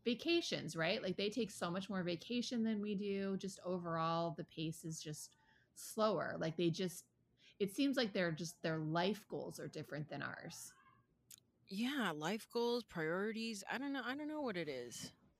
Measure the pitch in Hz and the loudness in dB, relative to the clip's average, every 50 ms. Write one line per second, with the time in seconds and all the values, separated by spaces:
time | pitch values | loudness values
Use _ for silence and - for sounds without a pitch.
0 | _ 233 240 - - 320 339 339 330 - 180 147 143 156 - 165 160 170 208 - | _ 0 0 2 4 4 4 4 4 2 -2 -2 -2 -2 0 2 2 4 2 2
1 | - 190 180 - 196 208 208 254 226 185 - - 185 175 170 196 196 - 202 185 | 2 0 0 2 0 0 2 0 0 0 0 -2 -2 0 0 0 -2 0 -2 0
2 | 175 175 170 165 - - 240 247 233 - 254 233 220 226 220 208 208 208 208 190 | 2 0 0 -2 -2 -2 0 0 0 0 0 2 2 2 2 0 0 0 0 0
3 | 208 202 196 196 196 196 196 190 - 190 - - - 180 185 180 175 170 165 165 | 0 0 0 0 2 0 0 0 -2 -4 -6 -6 -4 -2 -2 0 0 0 0 2
4 | 160 165 165 170 170 170 160 175 156 - - 160 160 160 160 - - 160 160 - | 2 2 2 2 2 0 0 -4 -8 -8 -4 -2 -2 -2 -2 -4 -6 -6 -6 -4
5 | - 160 151 - - - - _ _ - - _ _ _ _ - - - - 220 | -4 -6 -6 -6 -8 -12 -14 _ _ -20 -20 _ _ _ _ -14 -12 -6 0 2
6 | 214 220 196 151 143 - - 160 160 165 160 - 175 170 160 - 190 175 - - | 4 4 4 2 0 0 -2 -2 -2 -2 2 4 4 4 4 2 -2 -2 -4 -8
7 | - _ _ _ _ _ _ _ - - - _ 202 190 - - 277 285 254 269 | -14 _ _ _ _ _ _ _ -20 -20 -2 _ -2 0 2 2 4 4 4 4
8 | 247 196 196 196 180 170 160 - 175 160 - - - 170 160 160 156 156 160 170 | 2 2 2 2 2 2 2 0 -4 -6 -6 -2 0 0 2 2 2 2 2 4
9 | 180 196 214 202 - _ - 143 131 - 156 - 143 151 - 156 147 - 139 147 | 4 4 2 0 -4 _ -6 -4 -4 -6 -6 -8 -10 -8 -6 -8 -8 -6 -4 -6
10 | 151 - 151 139 - - - - - 170 - - - - - - - - - - | -4 -4 -4 -4 -4 -4 -4 -6 -8 -10 -10 -10 -12 -14 -16 -18 -20 -20 -20 -20
11 | _ _ _ _ _ _ - - _ _ _ _ _ - 196 196 233 254 294 285 | _ _ _ _ _ _ -20 -20 _ _ _ _ _ -8 -4 -2 0 0 2 2
12 | 220 180 156 151 151 170 214 220 - - - 233 233 240 240 247 226 - - 175 | 2 2 0 0 0 0 0 -2 -4 -4 -2 0 2 2 2 0 -2 -4 -2 0
13 | 160 156 170 185 202 220 214 226 226 226 220 196 190 - 185 226 277 285 277 277 | 0 2 2 2 0 -2 -2 -2 -4 -4 -4 -6 -6 -4 -4 -2 -2 -2 -2 -2
14 | 226 233 262 294 302 294 311 302 294 240 190 175 165 147 135 127 120 120 - - | -2 -4 -4 -4 -4 -4 -4 -2 -2 -2 -2 -2 -2 -2 -4 -4 -6 -8 -8 -10
15 | - - - _ _ - _ | -10 -10 -12 _ _ -20 _